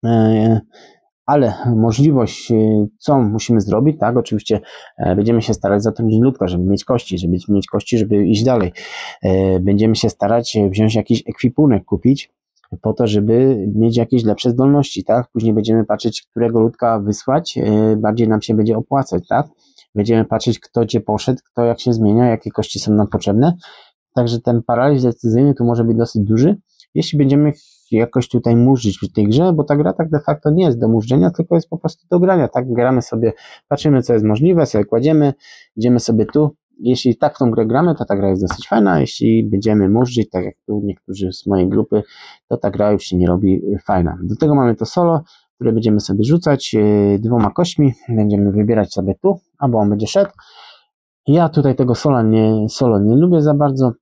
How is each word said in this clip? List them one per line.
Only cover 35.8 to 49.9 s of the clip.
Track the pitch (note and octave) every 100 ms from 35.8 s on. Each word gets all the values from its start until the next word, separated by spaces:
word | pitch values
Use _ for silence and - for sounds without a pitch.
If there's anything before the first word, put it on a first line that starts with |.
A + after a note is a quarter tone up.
| A#2 B2
sobie | - A2+ G#2+
tu. | C#3+ D3+ - _ _
Jeśli | A#2 B2+ C3 A2+
tak | D3+
w | -
tą | B2+
grę | A2+ A2
gramy, | A#2+ F3
to | D#3+
ta | A2+ G2+
gra | G2
jest | F#2
dosyć | F#2 - -
fajna, | A3 G3+ F3
jeśli | - - A2+ A2+
będziemy | A2 G2+ A2 G#2+ G2
murzyć, | G#2+ B2 A#2+ G#2+
tak | F#2
jak | F#2+ - -
tu | G#2
niektórzy | G2+ F#2 _ F#2+ F#2+
z | F#2 -
mojej | G2 F2+
grupy, | G#2 - G#2 G#2 - - - _
to | A#2
ta | G2+
gra | F#2+ G#2
już | G#2
się | - F2+
nie | F2
robi | F2+ F#2+ F#2+ F2+ G2
fajna. | - G2 E2+ F2
Do | F2+ G#2
tego | D#3
mamy | C#3+ B2 A2+
to | A2
solo, | - F3 D#3+ D#3+ - _
które | _ -
będziemy | A2+ A2+ G#2
sobie | - G2
rzucać, | A2 E3+ E3+ C#3 -
e, | A2+ G#2 G#2 G2+ G2+
dwoma | A2+ A#2+ G#2
kośćmi, | - F3 - D3 A#2+ -
będziemy | A2+ G#2 G2+ G2+
wybierać | G2 G#2 A2+ G2
sobie | - G2 G2
tu, | F#3+ F#3+ _ _
albo | C3+ A#2
on | G2+